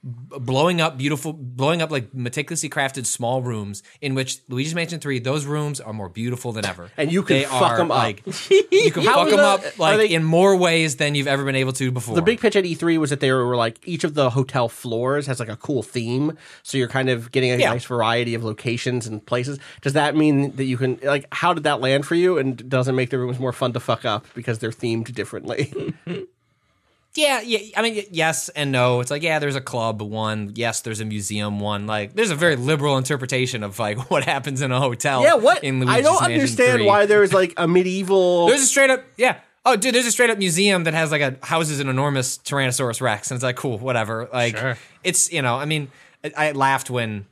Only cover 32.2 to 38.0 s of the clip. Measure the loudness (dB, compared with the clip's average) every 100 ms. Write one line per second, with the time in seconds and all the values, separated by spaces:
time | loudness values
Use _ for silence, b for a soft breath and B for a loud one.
32.2 | -2 2 2 2 0 0 2 0 0 -4
33.2 | -2 -2 -2 -4 -8 -4 -4 -4 -2 -2
34.2 | 0 -2 -4 -4 -2 0 0 -2 0 4
35.2 | 4 6 4 2 0 0 2 4 4 4
36.2 | 2 2 0 4 4 4 4 6 6 6
37.2 | 6 4 2 0 4 4 2 -2